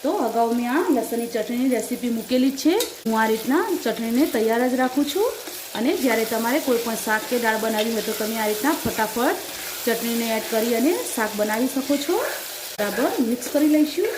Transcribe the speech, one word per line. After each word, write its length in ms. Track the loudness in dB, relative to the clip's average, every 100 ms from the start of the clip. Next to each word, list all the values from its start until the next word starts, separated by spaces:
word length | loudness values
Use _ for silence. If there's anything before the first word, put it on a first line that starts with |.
તો 80 | -2 0 0
અગાઉ 220 | 2 2 0
મેં 100 | 0 0
આ 60 | 2 2
લસણની 360 | 0 -4 -2 -4
ચટણીની 380 | -2 0 2 2
રેસીપી 400 | -2 -4 -2 -2
મૂકેલી 360 | 0 2 4 4
જ 20 |
છે. 120 | 2 2 0 -4 -2
હું 100 | 2
આ 60 | 2
રીતના 320 | 0 2 0 2 -2
ચટણીને 400 | -2 -4 0 2 2 2
તૈયાર 280 | 2 2 2
જ 20 | 2
રાખું 240 | 2 2 0
છું 160 | 2 0 0 -10 -12 -10 -2
અને 140 | 0 2
જ્યારે 220 | 2 2 0
તમારે 280 | 0 0 0 2
કોઈ 160 | 0 0
પણ 140 | -4 0
શાક 160 | -2 0
કે 80 | 0
દાળ 160 | 0 0
બનાવવી 300 | 0 0 0 -2
હોય 120 | -2
તો 60 | -4
તમે 160 | -2 -2
આ 100 | -2
રીતના 240 | 0 0 0
ફટાફટ 540 | -2 -2 -2 0 0 0 -6 -10 -10 -4 -2
ચટણીને 420 | -2 -2 -2 0 -2
એડ 80 | 0
કરી 240 | 0 2 2
અને 140 | 2 2 -2
શાક 180 | -2 -2 0
બનાવી 320 | 0 0 0 -2
શકો 200 | 0 0 0
છો. 120 | 0 -2 -6 -10 -12 -12 -4
બરાબર 320 | -2 0 0 0 0
મિક્સ 180 | -2 0
કરી 180 | 2 4 6
લઈશું. 340 | 4 2 -2